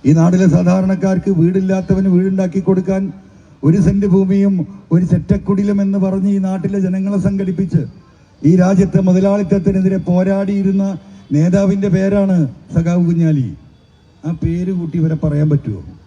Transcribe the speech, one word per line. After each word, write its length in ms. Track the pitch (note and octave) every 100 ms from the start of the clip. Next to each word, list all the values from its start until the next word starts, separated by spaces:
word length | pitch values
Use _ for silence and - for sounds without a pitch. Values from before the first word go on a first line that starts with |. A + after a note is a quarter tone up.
| -
ഈ 60 |
നാട്ടിലെ 380 | D#3+ E3+ F3+ F#3+
സാധാരണക്കാർക്ക് 800 | E3+ F3 F#3 F#3 F#3+ F#3+ F#3 G3+
വീടില്ലാത്തവന് 760 | F3+ E3+ F#3 F#3+ F#3+ F#3 F#3+ F#3+
വീടുണ്ടാക്കി 520 | F3 F#3+ F#3+ F#3 F#3+
കൊടുക്കാൻ 540 | F#3+ F#3 F#3+ F#3+ G3 - - - - -
ഒരു 180 | C#3+ G3
സെന്റ് 240 | F3 G3 G3+
ഭൂമിയും 640 | F#3+ F#3+ G3 G3+ F#3+ D#3 - -
ഒരു 140 | E3+ F3+
ചെറ്റക്കുടിലും 760 | F3 - G3+ - G3 G3+ G3+
എന്ന് 160 | G3 G3
പറഞ്ഞ് 320 | F#3+ F#3+ G3
ഈ 80 | G3
നാട്ടിലെ 420 | F#3+ F#3+ F#3 G3
ജനങ്ങളെ 380 | F3+ F#3+ G3 G3+
സംഘടിപ്പിച്ച് 640 | F#3+ G3 F#3 F3+ G3 - B2 - - - _ - D3
ഈ 100 | F3+
രാജ്യത്തെ 460 | F3+ G3 G3 -
മുതലാളിത്തത്തിനെതിരെ 960 | F#3 F3+ G3 G3+ F3+ G3 F3 F#3+ F#3 F#3+
പോരാടിയിരുന്ന 1000 | E3+ F3+ F#3+ G3 G3 G3+ G3 G3 G3 F3 - - -
നേതാവിൻ്റെ 560 | D3 E3 G3 G3 G3+ G3+
പേരാണ് 600 | F#3 G3 G3+ G3 F3+ C#3 - - E3+
സഖാവ് 300 | E3 F3 E3+
കുഞ്ഞാലി. 480 | E3+ D#3+ D3 A#2 D2+ - _ _ _ _ _ D#3
ആ 60 |
പേര് 400 | D#3+ E3 E3+ F#3
കൂട്ടി 260 | F3+ E3 E3+
ഇവരെ 180 | D#3+ D#3+
പറയാൻ 260 | D#3 D3 D3+
പറ്റുമോ? 340 | C#3+ - G2 - -